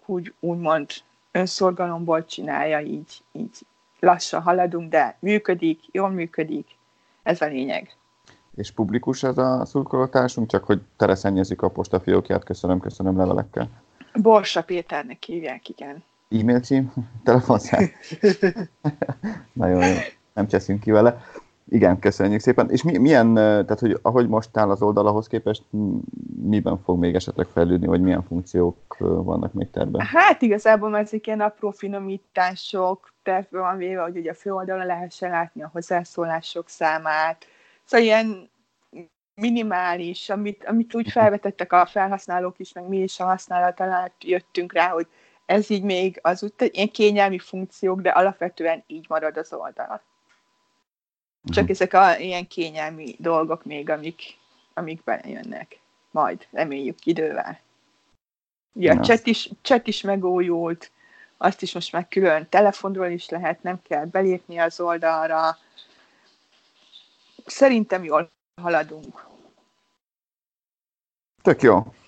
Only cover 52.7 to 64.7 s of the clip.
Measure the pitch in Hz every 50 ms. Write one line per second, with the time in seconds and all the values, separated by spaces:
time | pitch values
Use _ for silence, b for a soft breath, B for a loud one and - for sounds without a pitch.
52.7 | 156 156 151 156 160 156 156 123 - - 156 165 165 156 160 160 160 - - 143
53.7 | 151 147 147 165 156 151 151 165 170 - - - - _ _ _ _ _ _ _
54.7 | - 165 170 160 160 165 - - - - - - - - - - - - - _
55.7 | - _ _ _ _ _ _ _ - 156 143 98 87 - - _ - - 160 151
56.7 | 139 139 139 123 - _ - 160 170 160 160 151 - - - - 170 - _ _
57.7 | _ _ _ _ _ _ _ _ _ _ _ _ _ _ _ _ _ _ _ _
58.7 | - 220 175 156 160 - - - 233 226 - 240 220 - - - - - - -
59.7 | 269 233 - 220 202 - - 196 196 196 185 180 180 180 175 175 175 165 170 165
60.7 | 170 - - - b b b b b b b b b b - 190 190 - 190 180
61.7 | - 175 170 - - 170 180 - - 190 190 175 156 156 151 - - 190 208 202
62.7 | 196 - - 190 196 190 185 175 175 175 - - 165 170 180 156 175 - - 180
63.7 | 185 180 _ - 160 147 151 170 170 190 190 190 185 180 _ - 170 165 165 170